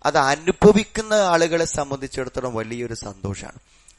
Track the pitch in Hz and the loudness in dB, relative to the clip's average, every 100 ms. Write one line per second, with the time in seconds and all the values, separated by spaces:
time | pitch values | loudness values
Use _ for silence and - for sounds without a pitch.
0 | - 151 135 143 165 - 202 208 214 - | 0 2 2 0 0 4 6 6 2 -6
1 | 220 214 190 170 165 165 165 - 143 139 | -2 0 4 2 2 0 -2 -4 -6 -6
2 | 131 - 123 135 127 113 110 120 120 113 | -8 -8 -8 -6 -6 -6 -6 -8 -8 -10
3 | 104 98 95 98 - - _ _ _ | -12 -10 -8 -8 -12 -18 _ _ _